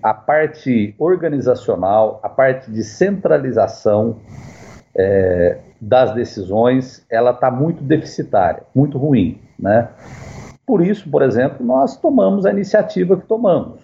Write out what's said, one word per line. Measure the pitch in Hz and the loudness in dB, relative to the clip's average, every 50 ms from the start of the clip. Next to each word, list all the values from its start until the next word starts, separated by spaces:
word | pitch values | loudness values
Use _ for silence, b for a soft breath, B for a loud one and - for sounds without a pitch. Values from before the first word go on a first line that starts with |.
a | - 110 | -2 -2
parte | 110 - - - 147 156 156 151 156 - - 135 123 110 104 107 104 - | -2 -2 -2 0 0 2 0 0 -4 -6 -4 -2 0 0 0 -2 -4 -2
organizacional, | 151 175 185 175 170 160 143 135 117 127 123 - - - 101 87 92 95 104 110 110 107 - - | 0 0 0 0 0 -2 -2 0 0 0 0 0 0 -2 -2 0 0 2 2 4 2 2 0 -6
a | - 101 | -10 -4
parte | - - 131 135 131 131 - - | 0 2 2 2 2 -2 -6 -10
de | 110 113 | -8 -8
centralização, | 107 - - - 185 202 202 190 - 170 156 143 135 131 117 110 - - - - - 110 104 107 113 117 110 - - B B B B B B B B B B B B B | -8 -6 -2 -2 0 0 0 -2 0 2 2 2 0 0 0 0 0 0 -2 -2 0 0 2 2 0 -2 -4 -8 -14 B B B B B B B B B B B B B
é, | - - 95 98 98 98 92 92 90 87 87 87 - - - - _ - | -2 0 0 2 2 2 2 2 2 2 2 0 0 -2 -8 -20 _ -12
das | 113 101 123 127 131 107 107 | -2 2 2 4 4 2 0
decisões, | 120 120 - - 107 92 92 98 110 117 123 131 131 131 131 - - _ - | -4 -6 -6 -8 -10 -8 -4 0 0 2 2 2 0 -2 -6 -12 -20 _ -4
ela | 113 113 120 123 | -2 0 2 2
tá | 123 - 135 127 | 0 0 0 -2
muito | 123 127 151 170 170 - 139 | 0 0 -2 -2 -4 -4 -2
deficitária, | 131 156 - - - - - - - - 101 90 82 73 - - _ - | -2 -2 -2 -2 -6 -10 -10 -6 -2 0 2 2 0 0 -4 -8 _ 0
muito | 131 143 147 139 123 | 0 0 0 0 -2
ruim, | 135 156 135 113 90 82 - - - - _ | 0 0 2 2 2 0 -4 -8 -16 -20 _
né? | - - 95 107 120 113 - - B B B B B B B B B B B B B _ | -6 0 2 2 2 0 -2 -8 B B B B B B B B B B B B B _
Por | - 240 190 170 | -2 0 2 2
isso, | 190 214 208 - 151 | 0 0 -4 -4 -2
por | 143 143 | 0 0
exemplo, | 139 127 101 120 131 147 - - 247 | 2 2 2 2 0 -2 -2 -4 -4
nós | 233 - - - 254 - | 0 0 0 0 0 -2
tomamos | - - 320 285 240 190 190 196 202 185 | -2 -2 0 2 2 2 2 2 0 0
a | 208 | 0
iniciativa | 202 202 202 202 - 214 190 - - 185 180 175 190 | 0 -2 -2 0 2 0 0 0 -2 -2 0 0 0
que | 185 - | 0 0
tomamos, | - 220 226 240 196 170 139 - - - - | -2 -2 0 2 2 2 0 -2 -6 -12 -20